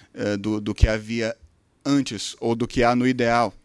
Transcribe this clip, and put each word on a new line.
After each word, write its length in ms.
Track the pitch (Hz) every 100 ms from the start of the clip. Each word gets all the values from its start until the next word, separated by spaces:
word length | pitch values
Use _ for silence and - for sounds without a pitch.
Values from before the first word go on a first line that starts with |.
| - -
é, 200 | 107 101
do, 240 | 104 107
do 140 | 104
que 140 | 107 113
havia 500 | 110 107 117 110 - - _ _ _ 143
antes 500 | 143 131 101 - -
ou 160 | 120 117
do 120 | 117
que 160 | -
há 120 | 117 123
no 120 | 123
ideal 460 | 127 117 117 110 -